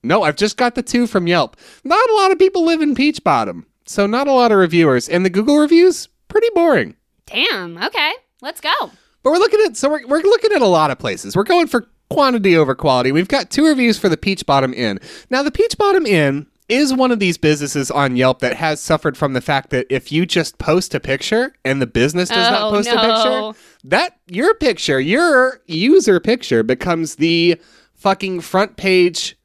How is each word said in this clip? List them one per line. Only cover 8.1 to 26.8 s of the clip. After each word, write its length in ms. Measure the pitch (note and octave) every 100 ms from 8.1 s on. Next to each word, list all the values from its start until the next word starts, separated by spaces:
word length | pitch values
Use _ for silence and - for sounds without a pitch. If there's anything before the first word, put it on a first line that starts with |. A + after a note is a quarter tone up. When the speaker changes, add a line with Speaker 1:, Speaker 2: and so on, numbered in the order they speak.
| B4 _ _
Speaker 2:
Let's 200 | C4+ D#4+
go. 100 | D4+ C#5+ B3 _ _ _
Speaker 1:
But 80 | C4
we're 80 | E4
looking 200 | G4+ G#4 G#4+
at, 100 | A3
so 140 | C4+
we're, 160 | D4+ B3
we're 160 | D4
looking 300 | F#4 A4+ A4
at 80 | G4+
a 60 | A3
lot 240 | E3+ D3+
of 80 | C3
places. 360 | B2 F#2 G2 D#3
We're 100 | G#3
going 200 | F4 E4
for 220 | A#3+ - _ _
quantity 440 | - C#4 A#3+ G3 E3
over 200 | C#3+ C3
quality. 360 | D3+ B2+ B2
We've 160 | C#3+ F#3
got 220 | C#4 C#4
two 160 | - D#4
reviews 320 | C#4 A#3+ G#3+
for 100 | G3
the 100 | D#3+
Peach 280 | - F#3 -
Bottom 260 | C#3 C3
Inn. 280 | B2 A#2 G2 - - _
Now, 100 | B3+
the 80 | C#4+
Peach 260 | D4 A4+ -
Bottom 260 | G#4 F#4+ C#4+
Inn 400 | F3+ C#3+ C#3 D3+ _ _
is 240 | A#3+ D4
one 180 | C4 B3+
of 60 | A#3
these 220 | F#3+ E3
businesses 500 | D#3 D3+ C#3+ D3 C3
on 260 | C#3+ C#3 B2
Yelp 220 | B2+ C3
that 160 | B2+ -
has 220 | D#3+ D3+
suffered 380 | - D#3 D#3 B2+
from 160 | D3
the 80 | B2+
fact 300 | - C#3 -
that 160 | C3 -
if 220 | C3 -
you 160 | D3+ F3
just 320 | F#3+ D#3 -
post 340 | - E3+ F3+
a 60 | C#3+
picture 560 | - C3+ - A3 C4 _ C3
and 160 | C3+
the 60 | B2
business 420 | - C#3+ F3 F3+
does 220 | A#3 A#3
not 160 | A3 G#3+
Speaker 2:
Oh, 20 |
Speaker 1:
post 180 | G#3 A#3
a 60 | A#3
Speaker 2:
no. 580 | A3 A3 A3 G#3+ G#3+
Speaker 1:
picture, 120 | G#3+ _ _ -
that 340 | F#3 F4 _ _
your 260 | F3+ D#4+
picture, 460 | A4 D4 F#3 - C3+
your 600 | C#3 A#3 F4 C4+ C4 C4 _
user 540 | D#3+ A3 F4+ A3+ F#3
picture 420 | - B3 - A#2
becomes 540 | A2+ B2+